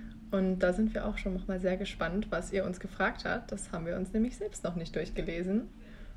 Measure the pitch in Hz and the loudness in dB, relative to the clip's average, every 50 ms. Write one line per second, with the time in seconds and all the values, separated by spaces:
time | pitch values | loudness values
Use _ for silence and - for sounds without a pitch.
0 | - - - - - - - 196 190 185 185 185 190 180 185 202 220 214 - 208 | -10 -12 -12 -12 -4 0 2 4 4 4 4 4 4 4 6 6 4 4 2 2
1 | - 214 208 - - 196 185 185 - - 190 180 185 180 185 180 202 - - - | 0 0 -2 0 0 0 0 0 -2 -2 -2 0 2 2 2 2 0 -2 -2 -2
2 | 170 165 175 208 220 - - 165 175 - - 190 190 185 180 - - 185 - - | 0 0 2 0 0 0 0 -2 -2 0 0 0 2 0 -2 -4 -6 -6 -2 2
3 | 190 226 240 - - 170 175 247 - - 214 202 - - - 170 165 170 180 190 | 2 2 2 0 -2 0 0 0 -2 -4 -6 -6 -6 -4 -4 -4 -2 -2 -2 -2
4 | 185 185 202 220 226 254 - - 403 427 - - - 175 170 170 165 - - 160 | -2 0 2 4 4 4 2 -2 -4 -6 -4 -2 -2 -2 -2 -2 -2 -2 -2 -2
5 | 160 - - 185 160 165 165 170 180 185 196 226 - - - - - - - - | -2 -2 -2 -2 -2 -2 0 0 2 2 2 2 2 0 -6 -14 -16 -16 -14 -14
6 | - - - | -12 -12 -12